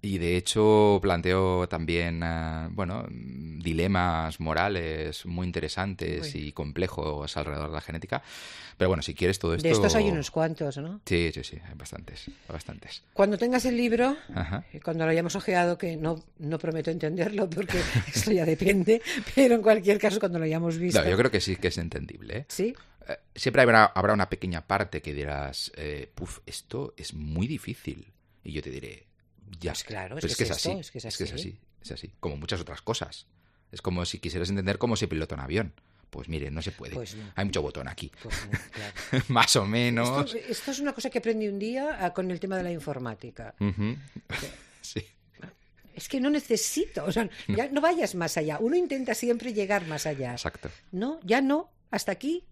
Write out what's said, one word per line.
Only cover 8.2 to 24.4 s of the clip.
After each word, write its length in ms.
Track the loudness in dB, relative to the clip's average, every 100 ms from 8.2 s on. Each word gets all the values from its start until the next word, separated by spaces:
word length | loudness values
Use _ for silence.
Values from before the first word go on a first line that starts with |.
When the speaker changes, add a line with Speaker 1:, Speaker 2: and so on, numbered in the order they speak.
| -8 -16 -16 -16 -18 0
Speaker 1:
Pero 120 | 2
bueno, 140 | 2
si 120 | 0
quieres 240 | 0 2 2
todo 160 | 0
esto 120 | 0 4
Speaker 2:
De 60 |
estos 220 | 4 6
hay 160 | 4 4
unos 200 | 0 -2
cuantos, 460 | -2 -2 -2 -6 -6
¿no? 220 | -10 -10 -2
Speaker 1:
Sí, 240 | 0 0
sí, 120 | -2
sí, 140 | -10 -12 -14
hay 80 |
bastantes, 520 | -16 -14 -14 -14 -14 -16
hay 240 | -18 -12
bastantes. 500 | -12 -10 -14 -14 -16 _
Speaker 2:
Cuando 260 | 2 4 4
tengas 260 | 2 2 2
el 100 | 2
libro, 400 | 2 4 2 0 -6
Speaker 1:
Ajá. 300 | -4 -2 -4 -6
Speaker 2:
y 80 | -10
cuando 240 | -4 0
lo 60 | 2
hayamos 260 | 2 2 -2
ojeado, 420 | 0 2 2 2
que 180 | -4 -2
no, 260 | -2 -2 -8 -10
no 200 | -4 -2
prometo 320 | -2 -2 -2
entenderlo 580 | -2 -2 0 0 0 -2
porque 300 | -2 0 0 2
<laughs> 200 | 0 0
esto 180 | -2 2
ya 120 | 4
depende, 560 | 4 2 4 4 6 4 2 -6
Speaker 1:
<laughs> 160 | 0
Speaker 2:
pero 200 | 6 8
en 80 | 8
cualquier 360 | 8 6 6 6
caso, 200 | 4 2
cuando 200 | 0 0
lo 60 |
hayamos 320 | 0 2 0 2
visto 240 | 4 4
Speaker 1:
No, 60 | 6
yo 80 | 6
creo 140 | 6
que 100 | 4
sí 160 | 0 0
que 120 | 0
es 100 | -2
entendible, 600 | -4 -6 -8 -12 -10 -10
¿eh? 60 | -8
Speaker 2:
¿Sí? 260 | -2 -2 -4 -18 _ -10
Speaker 1:
Eh, 80 | -10 _
siempre 280 | -2 2 8
habrá, 220 | 10 10
habrá 280 | 10 6 4
una 160 | 4 2
pequeña 380 | -2